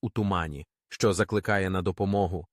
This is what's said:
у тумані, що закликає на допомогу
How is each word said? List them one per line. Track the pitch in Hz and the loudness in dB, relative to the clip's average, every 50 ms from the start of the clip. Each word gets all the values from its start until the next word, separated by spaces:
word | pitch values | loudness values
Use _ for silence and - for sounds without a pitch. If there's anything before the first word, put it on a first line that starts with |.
у | - 110 | -8 -6
тумані, | - 110 104 98 95 87 82 80 73 69 - - _ _ _ _ | -2 -2 0 0 0 0 -2 -4 -6 -10 -14 -16 _ _ _ _
що | - - - 107 92 | -4 0 2 2 4
закликає | 90 107 - 107 104 - - 104 98 95 92 | 2 2 0 0 0 0 0 0 2 2 0
на | 95 92 | 0 0
допомогу | 90 95 90 - 101 98 101 101 98 85 95 82 73 - | 0 -2 -2 0 0 0 2 2 0 0 -2 -6 -10 -12